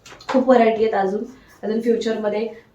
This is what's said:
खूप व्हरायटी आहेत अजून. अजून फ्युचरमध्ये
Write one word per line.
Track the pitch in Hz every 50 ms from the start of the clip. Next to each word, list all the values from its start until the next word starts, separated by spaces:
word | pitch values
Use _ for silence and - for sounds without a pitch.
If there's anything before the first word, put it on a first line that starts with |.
| - - - - - -
खूप | - 254 - 254
व्हरायटी | 254 233 226 220 220 208 220
आहेत | 220 202
अजून. | 196 190 190 202 220 247 - - - - _ - -
अजून | - 208 220 233
फ्युचरमध्ये | 233 247 220 196 - 226 214 214 214 208 208 214 226 220 - - - _